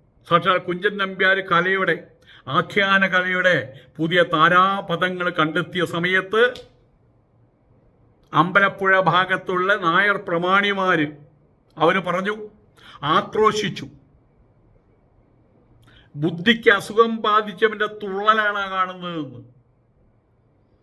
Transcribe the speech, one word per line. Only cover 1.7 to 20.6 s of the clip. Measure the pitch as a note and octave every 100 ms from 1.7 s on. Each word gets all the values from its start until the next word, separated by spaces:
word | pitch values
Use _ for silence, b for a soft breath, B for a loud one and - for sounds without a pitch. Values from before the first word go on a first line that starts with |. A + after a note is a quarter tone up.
| F#3+ F#3 D#3 - _ b b -
ആഖ്യാന | D#3 F3 G#3 G3 G3 F#3+
കലയുടെ | F#3 F3+ F#3 F3+ D#3+ G#2 B B -
പുതിയ | D#3+ F3+
താരാപഥങ്ങൾ | E3+ D#3+ E3 F3+ F#3+ G3 F3 - F#3 F3+ F3+
കണ്ടെത്തിയ | F3 D#3 E3 E3+ F3+
സമയത്ത് | E3 E3+ F3 F#3+ F#3 G#3+ B3 - - _ _ _ _ _ _ _ _ _ _ _ _ _ _ _ _
അമ്പലപ്പുഴ | D3+ F3 F#3+ G3 G3 F#3+ F#3+
ഭാഗത്തുള്ള | F3+ F3 F#3 F#3 F#3 F3+ F#3
നായർ | G#3 F3 F3 G#3 G3
പ്രമാണിമാർ | G3 E3+ F3+ G3 G3+ G3 F#3 E3+ D3+ - - _ _ _ _ -
അവന് | D#3+ F#3+
പറഞ്ഞു, | F3 F3 G3 G#3+ G#3+ - _ B B B
ആക്രോശിച്ചു, | C#3+ F3 G#3 G#3+ A3 G#3+ G3 - - - _ _ _ _ _ _ _ _ _ _ _ _ _ _ _ _ _ _ b b b D3
"ബുദ്ധിക്ക് | D#3 E3+ F3+ A#3 A3+
അസുഖം | G3+ - G#3+ A#3 A3+
ബാധിച്ചവൻ്റെ | A3 G#3 G#3 F3 A3 G#3 G#3
തുള്ളലാണ് | G#3+ G3+ F#3+ G#3+ A3 G#3 G#3
ആ | G3
കാണുന്നതെന്ന്." | F#3+ F#3 F3+ F3 E3 C#3 A#2 A#2 _ _ _ _ _ _ _ _ _ _ _